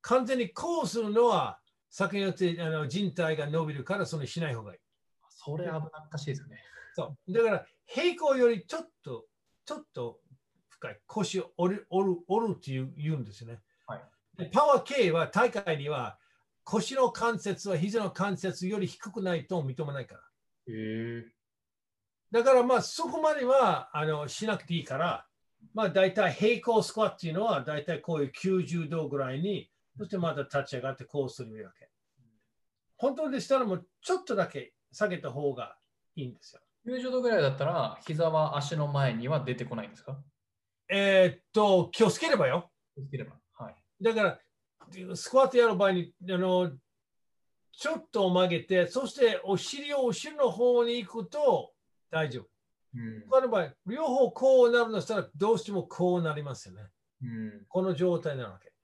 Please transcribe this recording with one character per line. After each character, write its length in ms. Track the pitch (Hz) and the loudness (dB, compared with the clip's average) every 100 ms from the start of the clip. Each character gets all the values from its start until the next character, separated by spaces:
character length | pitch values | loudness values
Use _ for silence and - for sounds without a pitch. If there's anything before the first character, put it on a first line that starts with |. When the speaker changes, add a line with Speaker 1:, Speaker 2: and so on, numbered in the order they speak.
Speaker 1:
完 240 | - 254 240 | 2 2 2
全 100 | 262 | -2
に 140 | 226 | -2
こ 320 | - 320 339 | -4 -4 -2
う 40 | 233 | -2
す 120 | 226 | -4
る 120 | 214 | 0
の 140 | 220 | 4
は、 340 | 240 185 120 - _ _ _ | 4 4 -2 -8 _ _ _
先 280 | - 190 196 | -4 -2 0
に 60 | |
よ 80 | 196 | -4
っ 40 | |
て、 260 | 180 180 170 | 0 -2 0
あ 80 | 165 | -4
の、 180 | 156 147 | -4 -4
靭 280 | 160 196 - | -2 -4 -2
帯 180 | 160 156 | -2 -2
が 100 | 147 | -2
伸 180 | 160 | -2
び 100 | 156 | -2
る 100 | 139 | -6
か 120 | 123 202 | -6 -4
ら、 80 | |
そ 140 | 180 160 | -4 -6
れ 80 | 131 | -6
し 140 | 170 | -6
な 100 | 156 | -4
い 40 | |
方 80 | 117 | -6
が 120 | 104 | -10
い 20 | 87 | -18
い。 20 | _ _ _ _ _ | _ _ _ _ _
Speaker 2:
そ 260 | - - 160 | -18 -10 -8
れ 80 | |
危 60 | 175 | -6
な 80 | 160 | -6
っ 300 | 156 151 - | -8 -14 -14
か 80 | 151 | -10
し 60 | |
い 20 | - | -8
で 80 | |
す 80 | 131 | -8
よ 60 | - | -12
ね。 100 | - - - - | -20 -20 -20 -12
Speaker 1:
そ 220 | - - 143 - | -8 -8 -10 -2
う。 60 | |
だ 100 | 214 | 2
か 80 | 226 | 2
ら、 160 | 190 - _ _ | 2 -4 _ _
平 280 | 254 349 | 0 0
行 220 | 339 302 262 | 2 2 6
よ 120 | 240 | 4
り 160 | 220 - | 4 -4
ち 80 | |
ょ 60 | 330 | -8
っ 80 | 330 _ | -8 _
と、 240 | 147 113 - _ _ _ | -12 -12 -14 _ _ _
ち 80 | - | -12
ょ 40 | 302 | -12
っ 100 | - | -10
と 260 | - 117 - _ _ _ _ _ | -10 -10 -12 _ _ _ _ _
深 220 | _ 123 | _ -14
い。 100 | 101 _ | -14 _
腰 340 | 214 190 190 | -4 -2 -2
を 120 | 165 - | -6 0
折 200 | 180 202 | 0 0
る、 100 | - | -2
折 220 | 185 196 | 0 0
る、 60 | 175 - | -2 0
折 200 | 208 226 | 0 0
る 80 | - | -4
っ 40 | |
て 120 | - | -6
い 60 | 131 | -6
う、 120 | 131 - | -6 -6
言 180 | 151 | -4
う 20 | 151 | -4
ん 80 | |
で 80 | 104 | -6
す 100 | 98 | -14
よ 60 | 113 | -18
ね。 140 | 113 _ _ - | -18 _ _ -14
Speaker 2:
は 100 | 104 | -14
い。 60 | - _ _ - | -14 _ _ -12
Speaker 1:
で、 140 | 170 | 0
パ 140 | 208 302 | 4 6
ワ 140 | 269 | 4
ー 20 | |
系 300 | - 277 190 | 2 2 2
は、 160 | 165 151 | 2 0
大 220 | 196 240 | 2 2
会 280 | 202 196 151 | 0 -4 -4
に 100 | 147 | -4
は、 300 | 139 113 - _ _ _ _ | -6 -6 -12 _ _ _ _
腰 300 | - 214 - | -4 -2 -2
の 180 | 180 - | 2 2
関 260 | - 233 220 | 2 -2 0
節 300 | 208 185 202 | -4 -6 -4
は 80 | 170 | -2
膝 260 | 196 220 | 0 -2
の 80 | 196 | -4
関 280 | - 202 180 | -4 -4 -2
節 280 | 160 156 185 | -6 -6 -4
よ 120 | 214 | -4
り 80 | 180 | -4
低 260 | - 202 | -6 -12
く 100 | 220 | -6
な 140 | 185 165 | -4 -4
い 100 | - | -4
と 160 | 180 | -4
認 240 | 135 127 147 | -4 -6 -8
め 60 | |
な 80 | 139 | -8
い 60 | - | -12
か 80 | |
ら。 60 | 98 | -18
Speaker 2:
へ 40 | _ _ _ _ - | _ _ _ _ -12
え。 580 | 110 110 110 117 117 113 _ _ _ _ _ _ _ _ _ _ | -8 -6 -6 -6 -10 -14 _ _ _ _ _ _ _ _ _ _
Speaker 1:
だ 120 | 226 | 2
か 120 | 247 | 6
ら、 80 | 254 | 6
ま 140 | 240 240 | 6 2
あ、 60 | |
そ 220 | - - | 0 -6
こ 160 | 262 320 | -4 0
ま 140 | 311 | 2
で 100 | 302 | 2
は、 500 | 247 269 226 151 - 151 | 4 6 6 2 -4 -4
あ 80 | 156 | -2
の、 200 | 151 147 | -2 -6
し 180 | - 220 | -6 -4
な 100 | 202 | -4
く 60 | |
て 100 | - | -4
い 80 | 170 | -6
い 40 | |
か 120 | 135 135 | -4 -2
ら、 300 | 170 - - _ _ _ - | -2 -4 -10 _ _ _ -10
ま 100 | 214 | -2
あ、 60 | 202 | 0
大 240 | 156 190 | 4 4
体 180 | 185 185 | 4 0
平 300 | 131 220 240 | 2 2 2
行 200 | 233 220 | 2 2
ス 100 | - | 2
ク 80 | - | 0
ワ 80 | 214 | -2
ッ 20 | |
ト 60 | - | 0
っ 20 | |
て 80 | 165 | -4
い 20 | |
う 20 | |
の 100 | 165 | -2
は、 180 | 226 156 | 0 0
大 220 | 127 151 | -2 -6
体 160 | 147 160 | -4 -6
こ 140 | - | -4
う 80 | 156 | -2
い 40 | 139 | -2
う 40 | |
九 300 | - 185 185 | -2 0 0
十 260 | 131 170 151 | 0 -4 -4
度 200 | 165 143 | -4 -4
ぐ 100 | 139 | -4
ら 160 | 131 | -4
い 60 | 135 | -4
に、 300 | 190 175 - _ _ - | -4 -4 -8 _ _ -14
そ 80 | 208 | -8
し 20 | |
て 80 | 190 | -2
ま 180 | 170 | -2
た 80 | 143 | -2
立 280 | 135 147 135 | -2 -2 -2
ち 60 | 131 | -6
上 60 | |
が 100 | 131 | -6
っ 40 | 135 | -8
て 80 | |
こ 200 | 131 147 | -8 -4
う 40 | 131 | -4
す 160 | - | -8
る 200 | 113 110 | -14 -14
わ 60 | 95 _ | -16 _
け。 120 | - _ _ _ _ _ _ _ _ _ _ _ | -20 _ _ _ _ _ _ _ _ _ _ _
本 180 | 262 | -2
当 160 | 262 302 | -2 -4
で 120 | 262 | -4
し 40 | - | 0
た 120 | 269 | 0
ら、 80 | 226 | 2
も 80 | |
う 120 | 180 - _ | -4 -8 _
ち 100 | - | -4
ょ 80 | 370 | -4
っ 40 | |
と 100 | - | -2
だ 120 | 202 165 | -2 -2
け 260 | 139 - _ _ | -4 -14 _ _
下 180 | - 208 | -4 -2
げ 100 | 165 | -2
た 120 | 143 | -8
方 240 | 127 143 | -4 -4
が 220 | 123 110 - _ _ _ - | -4 -10 -14 _ _ _ -10
い 80 | |
い 40 | 127 | -10
ん 60 | |
で 80 | - | -12
す 120 | - | -20
よ。 80 | - _ _ 233 | -20 _ _ -8
Speaker 2:
九 120 | 254 | -6
十 120 | 254 | -2
度 100 | 254 | 0
ぐ 80 | 240 | 2
ら 100 | 208 | 2
い 40 | |
だ 80 | 139 | 2
っ 80 | 135 | 0
た 80 | 147 | -2
ら、 320 | 170 113 - - | 0 -2 -6 -8
膝 240 | 156 165 | 0 2
は 260 | 156 151 143 | 2 0 -2
足 180 | 139 | -4
の 140 | 160 143 | -2 -2
前 240 | 139 135 | 2 0
に 140 | 113 123 | 0 -2
は 120 | 151 | -2
出 140 | 139 | -2
て 120 | 123 117 | -6 -6
こ 100 | 113 | -8
な 80 | |
い 40 | 101 | -10
ん 20 | |
で 60 | - | -16
す 60 | |
か？ 160 | - 139 - _ _ _ _ _ - | -14 -14 -14 _ _ _ _ _ -4
Speaker 1:
え 480 | 196 196 190 180 - | 0 6 8 6 4
ー 40 | |
っ 20 | _ | _
と、 380 | 220 208 185 170 | 4 6 6 4
気 100 | - | 4
を 60 | 220 | 4
つ 80 | - | 4
け 100 | 330 | 2
れ 80 | 247 | 4
ば 120 | 135 | 4
よ。 240 | 160 - _ _ - | 0 -4 _ _ -14
Speaker 2:
気 60 | |
を 20 | |
つ 60 | 139 | -10
け 80 | 131 | -10
れ 60 | |
ば。 120 | 110 - _ | -10 -18 _
は 180 | - 107 | -18 -18
い。 60 | - _ _ | -18 _ _
Speaker 1:
だ 120 | 214 | 0
か 80 | 220 | 2
ら、 180 | 196 - _ _ _ _ - 185 180 | 0 0 _ _ _ _ -20 -16 -12
ス 160 | 175 - | -10 2
ク 80 | 262 | 4
ワ 80 | 262 | 6
ッ 20 | |
ト 80 | 247 | 6
や 120 | 233 | 4
る 80 | 185 | 4
場 100 | 196 | 4
合 60 | |
に、 200 | 180 170 _ 180 | 2 -2 _ -4
あ 80 | 180 | -2
の、 340 | 185 180 180 135 _ _ _ _ _ _ _ _ _ | 2 2 0 -6 _ _ _ _ _ _ _ _ _
ち 160 | - 277 | -8 -4
ょ 80 | 320 | -4
っ 120 | - | -4
と 180 | 214 185 | 0 2
曲 200 | 180 180 | 4 4
げ 120 | 170 | 0
て、 260 | - 185 175 | 2 2 2
そ 200 | 254 262 | -2 -4
し 80 | |
て 260 | 277 254 190 | 2 2 2
お 120 | 190 185 | -2 -2
尻 380 | - 277 285 | -2 -8 -4
を 120 | 285 247 | 0 0
後 300 | - 302 302 | -2 -8 0
ろ 100 | 254 | 0
の 40 | |
方 340 | 180 247 240 | 4 4 4
に 180 | 233 240 | 2 -2
行 220 | 190 226 | -6 -10
く 20 | 180 | -8
と 420 | 294 285 165 110 _ _ _ _ | 0 2 2 -2 _ _ _ _
大 200 | 160 151 | -4 -2
丈 120 | 120 | -6
夫。 20 | - _ _ _ _ 120 | -14 _ _ _ _ -12
Speaker 2:
う 60 | |
ん。 240 | 113 110 - | -12 -12 2
Speaker 1:
他 100 | 262 | 2
の 80 | 254 | 4
場 140 | 214 | 0
合、 120 | 151 - 185 | -2 -8 -8
両 200 | 262 320 | -4 0
方 260 | 262 247 | 2 2
こ 300 | - 269 262 | 4 6 8
う 80 | 240 | 8
な 120 | 240 | 6
る 60 | 220 | 2
の 100 | 214 | -2
し 60 | - | -2
た 100 | 214 | -4
ら、 120 | - | -4
ど 180 | 147 208 | -2 2
う 60 | 220 | 2
し 60 | |
て 80 | - | 0
も 120 | 196 | -6
こ 320 | - - 180 180 | -6 0 2 2
う 60 | |
な 120 | 165 | 0
り 80 | 147 | -4
ま 120 | 143 | -8
す 140 | 123 98 | -12 -16
よ 60 | |
ね。 80 | 95 101 _ _ _ | -20 -20 _ _ _
Speaker 2:
う 40 | 123 | -10
ん。 380 | 113 110 107 - | -8 -8 -12 -4
Speaker 1:
こ 140 | 180 | -2
の 120 | 190 | 0
状 240 | 147 180 170 | 2 2 2
態 180 | 156 135 | -2 -6
な 120 | 110 | -10
わ 100 | 95 | -14
け。 140 | - _ | -20 _